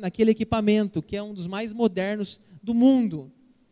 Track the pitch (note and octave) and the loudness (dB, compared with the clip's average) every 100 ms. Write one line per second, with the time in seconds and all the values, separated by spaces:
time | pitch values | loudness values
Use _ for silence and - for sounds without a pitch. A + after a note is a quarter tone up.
0 | F#3 - A3 A3 A3 A3+ G#3 G#3+ G3+ E3 | -6 0 2 2 0 0 2 2 0 -4
1 | - G3+ G#3 G3+ F3 G3 A3+ A3+ A3+ F3+ | -6 -8 -8 -10 -8 -8 -6 0 0 0
2 | F#3+ G#3+ G3 - _ D#3+ G3+ A#3 B3+ C4 | -4 -4 -8 -12 _ -12 -4 4 6 6
3 | A3 D#3 C3 _ _ _ _ | 2 -4 -10 _ _ _ _